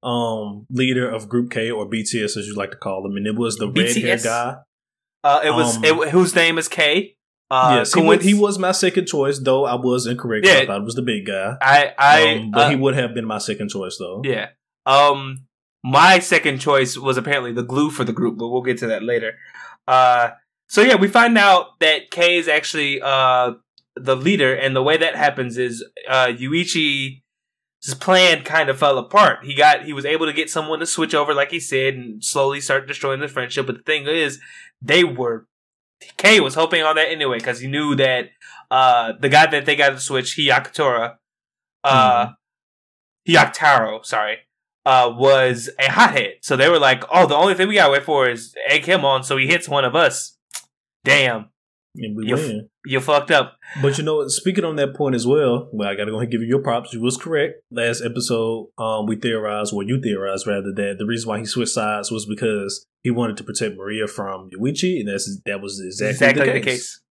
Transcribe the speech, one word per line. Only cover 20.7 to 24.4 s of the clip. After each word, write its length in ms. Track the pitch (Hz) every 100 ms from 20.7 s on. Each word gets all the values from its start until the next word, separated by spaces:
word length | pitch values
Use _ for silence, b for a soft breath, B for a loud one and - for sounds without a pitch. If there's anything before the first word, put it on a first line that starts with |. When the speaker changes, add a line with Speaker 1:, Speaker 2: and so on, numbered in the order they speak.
| -
Speaker 2:
yeah, 120 | 233
we 140 | 220 196
find 280 | 233 233 226
out 440 | 202 185 180 _
that 320 | 160 156 -
Kay 240 | - 175 175
is 100 | 160
actually, 540 | 151 151 156 143 139
uh, 520 | 139 135 131 127 123 117 _ _ _ -
the 180 | 131
leader, 400 | 131 139 208